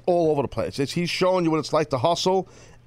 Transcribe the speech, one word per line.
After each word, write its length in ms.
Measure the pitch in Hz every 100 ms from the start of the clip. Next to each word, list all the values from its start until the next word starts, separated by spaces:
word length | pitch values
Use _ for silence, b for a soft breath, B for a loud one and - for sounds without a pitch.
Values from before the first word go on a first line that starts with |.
| -
all 240 | 175 160
over 100 | 147
the 60 | 120
place. 320 | - 85 -
It's, 120 | 139
he's 200 | - 170
showing 340 | - 185 185 165
you 60 |
what 80 | 156
it's 120 | 135
like 180 | 151 156
to 80 | 127
hustle, 500 | 151 170 185 190 180 B B B